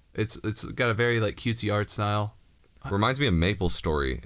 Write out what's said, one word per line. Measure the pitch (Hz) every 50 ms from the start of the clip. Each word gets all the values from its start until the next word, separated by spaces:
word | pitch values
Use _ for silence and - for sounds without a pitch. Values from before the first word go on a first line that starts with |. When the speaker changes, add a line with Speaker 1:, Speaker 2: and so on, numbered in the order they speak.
| _ _ -
Speaker 1:
It's, | - 110 104 - - -
it's | 107 104 - -
got | - - - 127 117
a | 110
very, | 101 120 120 117 117
like, | 110 104 - -
cutesy | - 120 110 113 - 104
art | 104 104 104 -
style. | - - 104 104 104 104 104 107 - - - _ _ _ _ _ _ - - 139
Speaker 2:
Reminds | 101 101 107 120 135 135
me | 143 120
of | 90
MapleStory, | 82 82 95 107 - 95 85 - - - 85 78 73 69 65 64 62 -